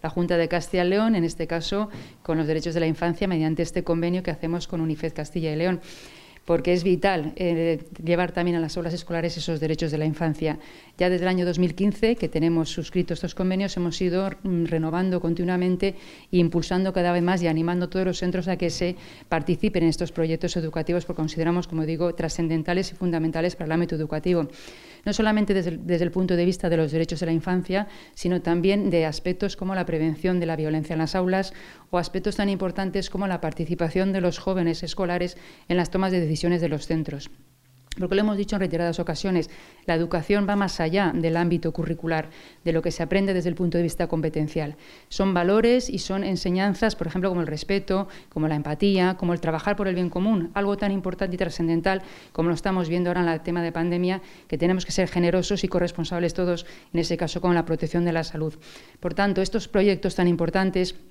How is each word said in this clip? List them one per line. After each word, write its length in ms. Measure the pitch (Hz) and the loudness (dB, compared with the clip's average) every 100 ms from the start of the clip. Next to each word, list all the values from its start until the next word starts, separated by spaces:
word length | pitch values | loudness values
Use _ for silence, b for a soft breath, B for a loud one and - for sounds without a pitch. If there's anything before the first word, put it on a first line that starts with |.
la 80 | 160 | -4
Junta 280 | 175 175 175 | -2 2 2
de 100 | 165 | 2
Castilla 380 | 175 160 185 | 0 0 0
y 60 | 180 | 4
León, 260 | 196 220 214 | 4 4 4
en 80 | |
este 240 | 165 - 160 | 2 -2 -4
caso 420 | 165 160 196 208 B B B | -2 -2 -2 -4 B B B
con 160 | - 160 | -2 0
los 80 | 151 | 2
derechos 260 | 160 170 | 0 0
de 60 | 165 | 0
la 80 | 165 | 2
infancia, 400 | 160 175 165 196 | 2 0 0 0
mediante 380 | 170 160 160 | 2 2 2
este 180 | 165 - | 0 -2
convenio 400 | 175 165 170 180 | 0 0 2 0
que 80 | 180 | -2
hacemos 380 | 156 165 170 165 | -4 -2 -4 -4
con 120 | 175 | -2
unicef 320 | 160 156 165 | -2 -2 -4
Castilla 400 | 160 151 175 160 | -6 -6 -4 -2
y 40 | 151 | 0
León, 240 | 175 180 B B B B B B | 0 0 B B B B B B
porque 280 | - 170 - | 0 2 4
es 120 | 175 | 2
vital, 480 | 175 180 196 180 151 | 4 4 4 2 -2
eh, 480 | - 185 170 165 165 - - | -2 0 2 2 0 -4 -8
llevar 280 | 165 175 180 | 0 2 2
también 260 | 175 175 170 | 0 0 0
a 40 | |
las 160 | 160 180 | 0 -2
aulas 180 | 165 | -4
escolares 420 | 170 - 170 165 160 | -6 -4 -2 -2 -4
esos 220 | 156 160 | -4 -2
derechos 320 | 156 156 165 | 0 0 0
de 80 | 151 | 0
la 60 | |
infancia. 560 | 156 151 165 151 156 151 B B B - | -2 0 -2 0 -2 -2 B B B 0
Ya 120 | 180 | 2
desde 140 | 180 | 2
el 40 | 180 | 2
año 160 | 185 | 2
dos 140 | 180 170 | 0 2
mil 160 | 180 | 0
quince, 400 | 156 202 202 226 | 2 0 2 2
que 140 | 240 160 | 2 0
tenemos 420 | 156 165 165 156 | 0 2 2 0
suscritos 480 | - 151 180 175 165 | -4 -4 -2 -2 -2
estos 160 | 175 | -6
convenios, 420 | - 185 185 196 185 | -2 0 0 -2 -2
hemos 240 | 175 160 | -2 0
ido, 300 | 180 180 196 - | 0 0 -2 -4
mm, 220 | 196 175 165 | -2 0 2
renovando 540 | 165 160 170 185 180 | 0 0 0 0 0
continuamente 760 | 170 170 175 180 180 180 196 196 B B B | 0 0 0 0 2 2 0 -2 B B B
e 80 | 180 | 2
impulsando 540 | 170 170 160 180 190 | 4 2 0 0 2
cada 180 | 185 175 | 2 2
vez 140 | 175 | 4
más 180 | 175 185 | 2 2
y 60 | 170 | 2
animando 380 | 160 165 180 175 | 2 2 0 -2
a 40 | |
todos 160 | 185 185 | 0 0
los 120 | 175 | 0
centros 280 | 180 185 175 | -2 -2 -2
a 100 | 180 | 0
que 140 | 170 | -2
se 240 | 160 175 180 B B B | 0 -4 -4 B B B
participen 540 | 165 147 175 214 185 | -2 0 0 2 4
en 60 | 165 | 2
estos 240 | 156 175 | 2 -2
proyectos 440 | - 160 160 175 180 | 0 0 0 -2 -2
educativos, 500 | 160 165 160 175 170 | -2 -4 0 -2 -2
porque 160 | 170 | -4
consideramos, 440 | 156 156 160 175 170 | -4 0 0 0 0
como 200 | 160 156 | -2 -2
digo, 280 | 160 175 | 0 -2
trascendentales 800 | 165 165 - 165 165 156 180 185 | -2 -4 -2 0 0 0 -2 -2
y 20 | |
fundamentales 640 | - 180 165 160 160 170 175 | -4 -2 0 0 0 -2 -2
para 100 | 156 | -2
el 60 | |
ámbito 240 | 160 170 160 | 0 0 -2
educativo. 520 | 156 156 180 175 143 B B B B B | -2 -2 2 2 0 B B B B B
No 120 | - | -4
solamente 400 | 208 220 214 208 | 2 2 4 4
desde 160 | 190 175 | 2 0
el, 160 | 160 170 | -4 0
desde 180 | 170 | 2
el 60 | 175 | 2
punto 260 | 175 185 175 | 0 2 4
de 80 | |
vista 240 | 175 180 175 | 2 2 2
de 80 | 165 | 2
los 160 | 160 | 2
derechos 280 | 160 165 156 | 2 0 -2
de 60 | 170 | 0
la 60 | |
infancia, 560 | 165 175 185 180 185 202 B B | 0 2 -2 0 -2 -2 B B
sino 280 | - 175 180 | -4 -2 0
también 480 | 170 170 180 202 196 | 0 2 4 4 4
de 160 | 170 160 | 2 2
aspectos 500 | 151 180 180 202 - | -2 -4 -2 -4 -4
como 180 | 185 | -4
la 120 | 190 175 | -2 -2
prevención 540 | 165 160 156 185 180 | 0 0 0 0 2
de 40 | |
la 120 | 165 160 | 0 -2
violencia 360 | 156 156 156 | 0 -2 -2
en 60 | 160 | -2
las 160 | 160 | 0
aulas 400 | 190 185 190 190 B B B B | 0 2 2 -2 B B B B
o 80 | 175 | -2
aspectos 400 | 170 190 208 202 | -2 -4 -2 0
tan 140 | 202 | 0
importantes 580 | 190 190 175 190 190 185 | 0 -2 -2 -2 -2 -4
como 180 | 185 196 | -4 -2
la 140 | 175 | -2
participación 720 | 156 151 160 175 165 185 190 | -4 -4 -4 -2 0 2 0
de 80 | 190 | 2
los 180 | 175 - | 0 0
jóvenes 440 | - 190 170 165 | -2 0 0 -2
escolares 560 | 170 - 180 175 180 - B B B | -6 -4 -2 -2 -4 -8 B B B
en 100 | 180 | 0
las 120 | 165 | 2
tomas 220 | 185 190 | 0 2
de 80 | 180 | 2
decisiones 400 | 160 156 175 175 | 2 0 2 2
de 80 | 165 | 2
los 180 | 147 - | -2 -2
centros. 440 | 160 156 143 - - - _ _ _ _ - | -2 -2 -6 -12 -18 -20 _ _ _ _ -6
Porque 160 | 180 | 0
lo 60 | 196 | 2
hemos 160 | 214 202 | 2 0
dicho 180 | 202 | -2
en 60 | 208 | 0
reiteradas 400 | 190 165 170 165 | 0 0 0 -2
ocasiones, 500 | 170 156 196 180 151 B B B | -4 -2 0 0 0 B B B
la 120 | - 165 | -2 0
educación 500 | 170 170 151 208 196 | 0 -2 2 2 2
va 60 | |
más 240 | 202 196 - | 2 0 0
allá 340 | 160 185 185 | 2 4 2
del 240 | 165 165 165 | 2 2 2
ámbito 360 | 175 175 165 | 2 2 0
curricular, 580 | 160 156 165 165 160 156 B B B | -2 -4 -2 -2 -2 -4 B B B
de 80 | 170 | 0
lo 100 | 165 | 0
que 100 | 165 | 0
se 100 | - | -2
aprende 320 | 165 196 196 | 0 2 2
desde 140 | 185 170 | 2 0
el 80 | 165 | 0
punto 220 | 175 175 | 0 2
de 40 | |
vista 240 | 170 - 170 | 0 0 -2
competencial. 720 | 160 160 156 151 160 151 151 B B B | 0 0 0 -2 -2 -4 -8 B B B
Son 260 | - 196 | -2 2
valores 560 | 180 175 208 233 247 247 | 2 4 4 6 4 2
y 80 | 190 | -6
son 240 | - 190 | -4 -2
enseñanzas, 720 | 196 180 185 185 202 190 220 | -2 -2 0 2 2 2 0
por 140 | 208 165 | 0 -4
ejemplo, 220 | 185 190 | -2 0
como 100 | 180 | 0
el 80 | 156 | -2
respeto, 580 | 151 - 196 196 190 196 B B | -4 -2 -2 0 -2 -2 B B
como 180 | - 156 | -2 0
la 80 | |
empatía, 600 | 151 147 151 202 190 180 185 | 0 -2 2 4 4 4 2
como 140 | 175 | 0
el 80 | 170 | 0
trabajar 340 | 165 160 208 | 0 0 0
por 140 | 202 196 | 0 0
el 80 | 180 | 0
bien 120 | 180 | -2
común, 440 | 180 196 214 165 | 0 2 2 0
algo 220 | 202 202 202 | -2 -2 0
tan 160 | 208 | 0
importante 420 | 196 185 180 190 | 0 -4 -4 -4
y 40 | 180 | -2
trascendental 640 | 175 - 165 165 180 190 B B B | -4 0 0 2 2 0 B B B
como 160 | - 165 | -2 0
lo 60 | |
estamos 340 | 170 202 185 165 | 0 0 0 0
viendo 220 | 175 175 | 0 0
ahora 120 | 180 | 2
en 60 | 175 | 0
el 120 | 160 | 0
tema 200 | 165 170 | -2 -2
de 120 | 170 | -2
pandemia, 500 | 165 170 175 180 185 B B B | -2 0 2 0 0 B B B
que 100 | 147 | 0
tenemos 300 | 170 185 - | 2 2 0
que 60 | |
ser 160 | - 180 | 0 0
generosos 560 | 180 175 180 175 202 | 2 4 2 2 0
y 40 | 185 | 0
corresponsables 640 | 180 175 170 160 175 170 | 0 0 -2 -4 -2 -2
todos, 340 | 170 180 170 B B B | 0 0 -2 B B B
en 60 | 165 | -4
ese 160 | 175 165 | -2 -2
caso, 240 | 160 180 | -2 0
con 160 | 185 170 | 2 2
la 80 | |
protección 400 | 165 160 156 175 | 2 -2 0 0
de 80 | 175 | 0
la 100 | 165 | 0
salud. 320 | 160 156 156 151 B B B B | -2 -4 -6 -6 B B B B
Por 140 | 180 | -6
tanto, 280 | 160 202 190 | 0 2 2
estos 240 | 190 226 - | 0 -2 0
proyectos 480 | 208 202 190 190 | 2 4 4 0
tan 140 | 180 180 | 2 2
importantes 680 | 170 165 190 190 185 185 - - | 2 2 2 0 0 -2 -4 -18